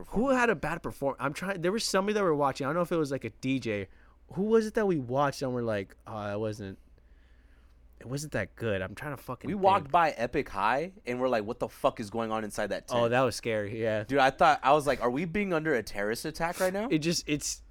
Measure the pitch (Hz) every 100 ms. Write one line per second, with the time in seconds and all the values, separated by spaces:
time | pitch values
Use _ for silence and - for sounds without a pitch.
0 | 90 196 277 254 240 160 151 165 123 -
1 | 139 117 131 147 185 185 175 220 - 190
2 | 196 208 185 147 139 131 135 170 170 170
3 | 143 135 113 - 131 135 113 101 95 -
4 | - - - 175 214 226 214 226 202 160
5 | 120 135 139 - 131 123 117 104 98 -
6 | - 107 104 104 110 104 98 92 - -
7 | - - - - - - - - - -
8 | 113 143 151 120 95 - 117 95 92 104
9 | 147 131 - 123 - 196 190 196 139 175
10 | 160 - 123 143 - 98 104 135 180 190
11 | 123 123 127 117 104 120 113 - 139 -
12 | 104 117 113 110 107 113 104 110 - 123
13 | 117 123 127 - 117 107 101 113 113 107
14 | 107 139 135 - 170 143 131 151 139 123
15 | 120 131 175 208 196 160 156 120 101 101
16 | 104 117 160 - 170 175 185 196 233 156
17 | 160 170 - 147 - - -